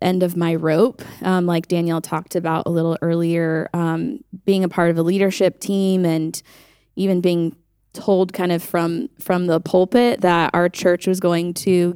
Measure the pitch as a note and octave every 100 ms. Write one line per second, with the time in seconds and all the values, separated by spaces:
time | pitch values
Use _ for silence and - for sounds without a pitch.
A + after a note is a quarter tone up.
0 | F3+ F#3 F3+ F3 E3+ E3 D#3+ D#3 B3 -
1 | - - F#3 F#3 F3 E3+ E3+ F3 E3+ E3
2 | - D#3+ - F3 E3 D#3+ - E3+ E3 E3
3 | E3+ E3+ E3+ E3+ E3 D#3+ - F3 E3 E3
4 | E3 - - F#3 - G3 F3+ F#3 E3+ E3
5 | E3 G3 G3 F#3+ F#3+ - - G3 F#3+ F#3
6 | E3+ D#3+ D#3+ - - - _ _ _ -
7 | G3 F#3 F3+ E3+ E3 - _ _ _ -
8 | - F#3+ F#3 - F3+ E3+ - F3 E3+ E3+
9 | - - - F3+ F3+ E3 - F#3 F#3 A#3+
10 | A#3+ A3+ F#3 E3+ D#3 F3 F3 - F3+ F3
11 | - F#3 F3 E3+ F3 E3+ G3 F3+ F3